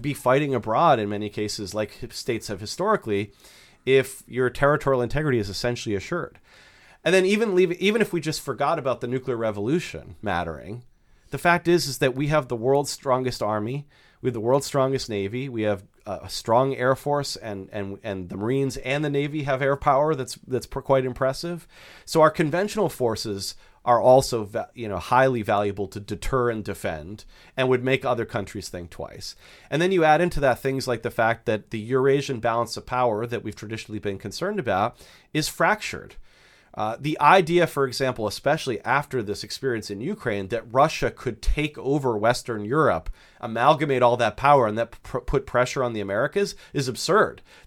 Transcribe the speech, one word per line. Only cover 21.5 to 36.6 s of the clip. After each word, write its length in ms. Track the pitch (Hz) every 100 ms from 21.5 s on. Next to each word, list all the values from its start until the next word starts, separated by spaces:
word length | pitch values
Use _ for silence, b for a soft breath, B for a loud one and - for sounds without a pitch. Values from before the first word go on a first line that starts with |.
| 175 - B B B
So 180 | B 160
our 80 | 156
conventional 580 | - 160 170 208 214 175
forces 680 | - 120 110 113 98 95 - b b
are 160 | - 120
also 440 | 110 127 - 120
va-, 260 | 104 110 101
you 140 | - 113
know, 100 | 95
highly 440 | - 127 135 123
valuable 460 | 104 101 104 98 98
to 120 | 107
deter 480 | 101 104 - 135 120
and 160 | 110
defend, 600 | 98 98 101 80 78 107 - b b b
and 120 | 131
would 160 | 127
make 200 | 127 131
other 200 | 131 120
countries 440 | 110 113 95 104 -
think 220 | 90 85
twice. 440 | - - - - - B B B
And 140 | 143
then 100 | 180
you 120 | 190
add 160 | 156 151
into 200 | 175 151
that 200 | 139 117
things 280 | 135 135 123
like 140 | 120
the 80 | 117
fact 360 | - 113 113 -
that 240 | 107 -
the 80 | 113
Eurasian 600 | 107 131 135 139 135 123
balance 360 | 117 113 113 -
of 100 | -
power 400 | 127 123 107 117
that 160 | 117
we've 120 | 110
traditionally 440 | 104 104 110 - 107
been 200 | 104 98
concerned 420 | - - 180 214
about 360 | 120 92 110 - B B B
is 160 | 151 156
fractured. 680 | - 170 214 - - - - b b b b